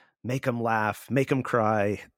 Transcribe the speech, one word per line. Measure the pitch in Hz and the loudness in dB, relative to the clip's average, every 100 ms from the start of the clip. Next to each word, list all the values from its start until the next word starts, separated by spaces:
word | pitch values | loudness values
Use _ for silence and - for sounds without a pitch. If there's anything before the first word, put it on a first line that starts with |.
| _ _ | _ _
make | 110 131 131 | -6 -4 -2
'em | 120 | -2
laugh, | 113 110 107 104 - | 0 0 0 -2 -2
make | 127 135 | 0 2
'em | 135 | 0
cry, | - 123 107 110 101 98 - | 0 2 2 2 2 -2 -6